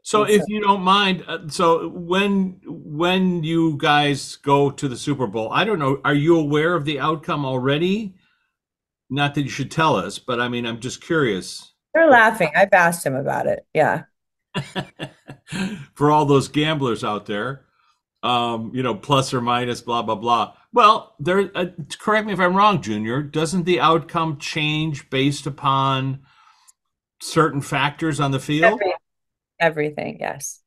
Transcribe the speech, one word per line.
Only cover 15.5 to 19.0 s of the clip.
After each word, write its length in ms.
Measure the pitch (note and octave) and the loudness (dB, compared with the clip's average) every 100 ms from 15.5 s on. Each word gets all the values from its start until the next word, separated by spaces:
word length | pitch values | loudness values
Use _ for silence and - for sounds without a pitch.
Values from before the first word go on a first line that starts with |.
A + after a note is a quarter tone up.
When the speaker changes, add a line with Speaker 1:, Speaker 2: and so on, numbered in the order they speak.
| F3+ F#3+ G3 C3+ | -6 -6 -8 -16
Speaker 1:
For 160 | - D3 | 0 2
all 140 | D3+ | 4
those 220 | D3 C#3 - | 4 4 2
gamblers 560 | D3 D3+ D#3 C3 G#2+ | -2 0 0 -2 -2
out 220 | A#2+ G#2 | -4 -6
there, 400 | G2 G#2 A#2+ C#3 _ _ _ _ _ _ | -4 -6 -6 -10 _ _ _ _ _ _
um, 480 | A2+ A#2+ A#2+ A2+ A2+ | -2 0 0 -4 -6
you 100 | B2+ | -4
know, 120 | B2+ | -4
plus 380 | G2+ | -4